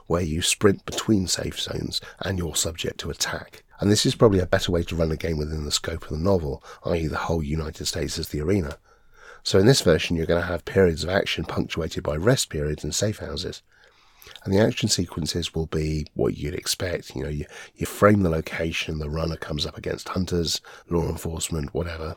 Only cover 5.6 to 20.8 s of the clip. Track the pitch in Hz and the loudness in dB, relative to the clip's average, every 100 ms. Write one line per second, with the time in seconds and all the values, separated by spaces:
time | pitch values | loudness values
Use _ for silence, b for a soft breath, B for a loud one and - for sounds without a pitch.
5.6 | 73 - - 80 - 76 90 95 73 - | -4 -4 -4 -8 -6 -2 2 2 0 -6
6.6 | B B - 87 80 - - 85 71 80 | B B -2 0 0 -2 -2 0 0 -2
7.6 | 73 - 78 - 73 - 78 73 76 101 | -4 -6 -6 -4 -4 -4 -6 -4 0 0
8.6 | 73 - B B B B B B - 98 | 0 -6 B B B B B B 2 6
9.6 | 104 135 - 80 - 82 80 85 87 85 | 8 8 6 4 4 0 2 2 0 -4
10.6 | - 98 92 80 80 95 - - 82 - | 0 4 4 4 0 0 0 -2 -4 -4
11.6 | - - 80 - 76 76 101 135 - 80 | -4 -4 -4 -4 -4 0 2 2 0 -4
12.6 | 73 76 78 - 104 107 - 73 73 - | -2 -4 -4 -2 -2 -2 -8 -8 -8 -10
13.6 | B B B B B B B B - 98 | B B B B B B B B 2 4
14.6 | 113 - 107 - 87 - 73 87 82 80 | 4 4 0 0 0 -2 -4 -2 -4 -4
15.6 | 80 80 78 78 76 - 60 - 71 - | -2 -2 0 -2 -4 -2 -2 0 -4 -6
16.6 | - - 92 82 - 64 69 73 69 B | -6 -4 -4 -4 -6 -8 -6 -6 -8 B
17.6 | B - - - 104 107 90 80 - - | B -8 -8 4 6 6 4 0 -2 -4
18.6 | 85 82 - 78 76 80 80 80 - 76 | -4 -4 -4 -6 -4 -2 -2 -4 -6 -6
19.6 | 76 - - - - 95 87 87 80 - | -6 -6 -8 -8 -4 -4 0 0 0 -4
20.6 | B B | B B